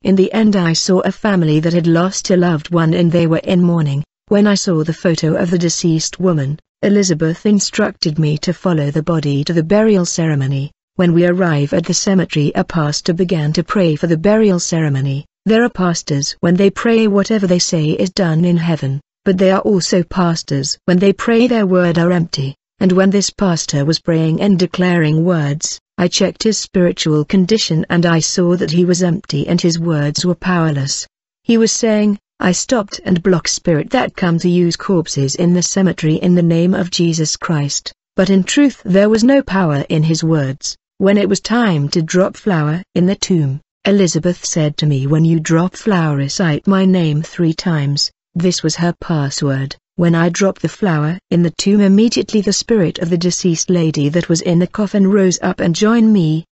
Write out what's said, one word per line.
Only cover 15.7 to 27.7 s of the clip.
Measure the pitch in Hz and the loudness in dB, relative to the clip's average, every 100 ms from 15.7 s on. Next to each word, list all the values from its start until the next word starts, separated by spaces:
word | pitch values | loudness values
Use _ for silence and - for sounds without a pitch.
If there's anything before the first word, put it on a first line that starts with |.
| - 185 170 - 143 - - | 0 -2 -2 -4 -4 -4 -4
when | 170 180 | 0 2
they | 196 | 2
pray, | - 233 226 220 | 2 0 2 2
whatever | 196 190 220 190 | 0 0 0 2
they | 180 | 0
say | - 170 151 180 190 | 0 0 0 0 -2
is | |
done | - 175 160 175 | -2 0 2 2
in | 175 | 2
heaven, | 165 156 135 139 _ _ - | 0 -2 -4 -6 _ _ -2
but | 190 | 2
they | 190 | 2
are | 190 | 2
also | - 196 - 190 | 0 0 2 -2
pastors. | 170 - 175 165 - 143 139 - - | 0 -2 0 -2 -4 -4 -4 -6 0
When | 180 | 2
they | 196 | 2
pray, | 190 - 233 240 | 0 0 2 2
their | 233 196 | 2 2
word | 185 175 165 | 2 2 2
are | 170 | 2
empty. | 180 170 - 135 - _ _ | 0 -2 -4 -8 -10 _ _
And | 190 | 0
when | 180 190 | 4 2
this | 202 185 | 2 -2
pastor | - 196 165 - 147 | -2 -2 -2 -2 -2
was | 139 160 | 0 -2
praying | - 160 160 160 | 0 0 0 0
and | 202 180 | 2 2
declaring | 180 - 180 175 151 156 | 0 0 0 2 2 2
words, | 170 170 143 147 - - _ - | 0 0 -2 -4 -8 -12 _ -4
I | 180 | -2
checked | - 180 - | 0 -2 0
his | 220 202 | -2 -2
spiritual | - 196 175 170 165 151 151 | -4 0 0 0 0 0 2
condition | 196 175 214 - | 0 2 0 0